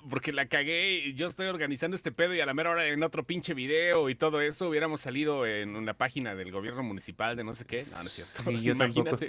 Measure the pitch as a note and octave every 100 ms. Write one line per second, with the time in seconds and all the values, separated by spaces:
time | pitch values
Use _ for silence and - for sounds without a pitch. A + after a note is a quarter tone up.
0 | C#3 C3 D#3 C#3 C3+ D3+ C#3+ E3+ G3 F3+
1 | C#3+ C3 E3+ - F#3+ F3+ D3 C3 E3 F#3
2 | D#3+ B2+ F3 F3 C#3 C3+ E3+ E3+ D#3 D3
3 | D#3+ D#3+ C3+ F3 F3 C#3 C3 D#3 F3 E3+
4 | C3+ B2 D#3+ D3+ D3 D3 F3+ D3+ D#3+ D3+
5 | C3 C3 D3+ C#3+ A2+ G#2 G#2 G#2 A2 -
6 | B2+ C3+ A#2+ F#2+ F#2 F#2+ A2 B2 A#2+ G2
7 | - F#2 A2+ A#2+ A2 A#2 A#2+ A#2+ C#3 F2
8 | F2 - - - A#2 A#2 A#2 B2+ B2 A#2
9 | D#3+ C3